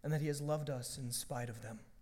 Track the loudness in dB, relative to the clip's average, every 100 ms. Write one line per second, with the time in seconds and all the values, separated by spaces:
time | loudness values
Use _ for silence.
0 | 4 4 4 2 2 2 2 0 -2 -4
1 | -2 -2 -2 -2 -2 -4 -6 -8 -12 -18